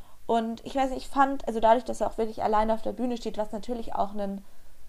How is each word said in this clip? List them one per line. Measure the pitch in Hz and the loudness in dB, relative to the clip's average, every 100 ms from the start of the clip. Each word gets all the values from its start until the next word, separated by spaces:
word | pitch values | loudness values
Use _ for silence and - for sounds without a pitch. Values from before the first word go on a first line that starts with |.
| - - - | -14 -10 0
Und | 233 226 226 | 0 0 -6
ich | - | -4
weiß | 277 262 | 0 0
nicht, | 262 | -2
ich | - | -2
fand, | 277 277 277 - | 4 4 4 -2
also | 220 | 4
dadurch, | 220 240 | 6 6
dass | 240 220 | 4 -2
er | 220 | -2
auch | - | 0
wirklich | 220 220 | -2 0
alleine | - 214 220 | 2 2 4
auf | 220 | 2
der | 208 | 0
Bühne | 202 247 233 | -2 -2 -2
steht, | - 202 | -4 -2
was | 214 | -2
natürlich | 214 202 240 226 | -4 -4 -4 -2
auch | - 202 | 0 0
ein | 208 202 196 - - - - | 0 -2 -4 -8 -10 -10 -8